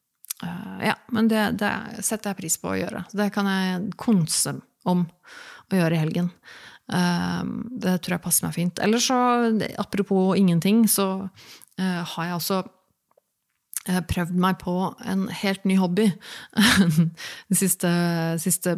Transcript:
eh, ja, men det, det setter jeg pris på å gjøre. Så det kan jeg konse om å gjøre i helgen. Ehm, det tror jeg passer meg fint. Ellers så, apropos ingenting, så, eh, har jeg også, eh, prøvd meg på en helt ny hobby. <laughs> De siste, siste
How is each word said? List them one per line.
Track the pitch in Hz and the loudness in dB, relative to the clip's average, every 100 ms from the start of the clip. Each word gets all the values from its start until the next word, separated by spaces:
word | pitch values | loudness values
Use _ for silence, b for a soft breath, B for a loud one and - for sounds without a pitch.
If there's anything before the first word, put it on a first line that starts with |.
| _ _ - - | _ _ -14 -10
eh, | 175 175 190 190 220 | -8 -10 -12 -4 -2
ja, | - - | -2 -2
men | 226 220 | 0 2
det, | 220 208 196 | 2 0 0
det | 208 - - - | -2 -4 -8 -8
setter | - 214 208 | -6 -4 -6
jeg | 190 | -8
pris | 170 - | -4 -4
på | 175 | -2
å | 190 | -4
gjøre. | 180 202 175 | -4 -6 -6
Så | 196 | -2
det | 202 | 0
kan | 208 202 | 0 0
jeg | 190 185 180 202 - | 0 0 -2 -4 -4
konse | - 196 156 - 143 139 - _ | 2 4 4 0 -2 -4 -12 _
om | 185 180 170 - B B B B _ | 0 0 0 -6 B B B B _
å | 190 | 2
gjøre | 165 165 | 2 2
i | |
helgen. | 156 175 175 - B B B B - | 0 0 -2 -4 B B B B -4
Ehm, | 180 175 175 180 175 - - 233 254 | 0 0 0 -2 -4 -4 -6 -8 -6
det | 185 180 | -2 -2
tror | 175 175 | -2 -6
jeg | 180 | -2
passer | - 160 | -2 -2
meg | 160 | -2
fint. | 175 - | -4 0
Ellers | - 233 240 | 0 2 2
så, | 247 247 240 233 220 - - | 2 2 2 2 0 -2 -6
apropos | 202 202 196 190 185 185 | -4 -2 0 2 4 4
ingenting, | 190 170 190 226 208 | 4 4 4 4 4
så, | - 190 190 190 B B B B - | 4 0 -2 -8 B B B B -4
eh, | 185 175 | -2 -2
har | 170 - 170 | -6 -6 -4
jeg | 175 | -4
også, | - 190 180 - _ _ _ _ _ _ _ _ _ - - | -2 -2 -4 -14 _ _ _ _ _ _ _ _ _ -8 -2
eh, | 180 | -2
prøvd | 175 180 175 180 | 0 -4 0 2
meg | 185 185 | 2 0
på | - 180 185 - - | -2 -2 -2 -6 -4
en | 190 190 185 | -4 -4 -4
helt | 196 190 190 | -4 -2 2
ny | 190 | 2
hobby. | 180 180 220 156 B B B | 4 4 2 0 B B B
<laughs> | - 214 190 170 156 165 - - - - | 2 4 6 4 4 2 -2 -12 -14 -2
De | 180 | 0
siste, | 185 - 175 175 175 170 165 165 | 0 0 0 2 0 0 -2 -2
siste | 180 - 180 | -2 -2 -2